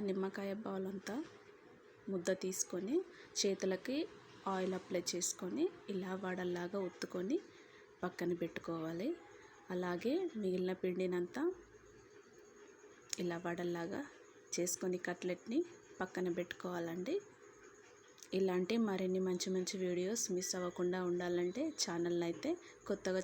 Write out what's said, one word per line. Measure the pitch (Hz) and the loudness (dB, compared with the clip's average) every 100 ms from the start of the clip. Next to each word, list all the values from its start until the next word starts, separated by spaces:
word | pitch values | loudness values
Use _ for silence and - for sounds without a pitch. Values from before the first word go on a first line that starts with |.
| 202 | 2
నిమ్మకాయ | 190 190 196 196 196 | 2 0 0 -2 -2
బౌల్ | 196 190 190 | -2 -2 -2
అంతా | 196 - 240 330 - - - - - - - - | -4 -4 -4 -4 -12 -18 -20 -20 -20 -20 -12 -2
ముద్ద | 190 175 185 185 | 0 2 2 0
తీసుకొని, | 185 - 180 208 330 370 - - - | 0 -2 -2 2 2 0 -8 -6 2
చేతులకి | 202 190 190 185 - 277 - - - - 190 | 2 4 2 0 0 0 -2 -6 -18 -6 0
ఆయిల్ | 190 185 185 | 2 2 0
అప్లై | - 185 180 | 0 0 0
చేసుకొని, | 175 - - 180 262 370 - - | 0 -2 -2 -2 2 2 0 -4
ఇలా | 196 185 190 | -4 -2 -2
వడల్లాగా | 190 180 180 175 175 202 180 | -2 0 0 0 0 0 -2
ఒత్తుకొని | - - 180 190 349 - - - - - - | -2 -4 -2 2 0 0 -14 -20 -20 -20 -4
పక్కన | 180 - 175 175 | -4 0 0 2
పెట్టుకోవాలి. | 165 - - 165 160 165 247 349 - - - - - 180 | 0 -2 -4 -2 -2 0 0 -2 -8 -18 -18 -18 -4 0
అలాగే | 180 175 220 339 359 220 | 0 2 4 4 2 2
మిగిలిన | 190 185 185 185 | 2 4 2 2
పిండినంతా | 185 180 185 180 175 254 339 370 - - - - - - - - - - - - - - - - | 2 2 2 2 2 2 0 0 -10 -20 -20 -20 -20 -20 -20 -20 -20 -20 -20 -20 -20 -20 -8 -2
ఇలా | 175 170 | -2 -2
వడల్లాగా | 175 170 175 170 175 202 285 - - - - | -2 -2 -2 -2 -2 -4 -6 -12 -20 -20 -6
చేసుకొని | - 180 - 185 180 - | -2 0 0 0 0 -2
కట్లెట్ని | 180 180 175 220 269 359 - - - | -2 -2 -2 0 0 0 -6 -18 -6
పక్కన | 185 185 180 170 | -4 0 0 0
పెట్టుకోవాలండి. | 175 - 180 180 170 175 190 403 - - - - - - - - - - - 190 | -2 -4 -2 -2 -2 -2 0 -2 -2 -14 -20 -20 -20 -20 -20 -20 -20 -20 -4 2
ఇలాంటి | 190 180 180 233 214 | 4 4 4 4 4
మరిన్ని | 185 185 185 185 | 2 2 2 2
మంచి | 180 185 185 | 2 2 2
మంచి | 180 190 | 0 0
వీడియోస్ | 180 175 185 226 - 180 | 2 2 2 0 0 0
మిస్ | 190 185 | 0 0
అవ్వకుండా | 180 - 180 185 180 | 0 2 2 4 2
ఉండాలంటే | 175 175 175 180 240 311 - | 2 2 2 2 2 -2 0
ఛానల్ని | - 170 170 175 170 | 0 2 2 2 0
అయితే | 165 285 349 - - - | 0 -2 -2 -4 -10 -2
కొత్తగా | 196 190 185 | 0 2 2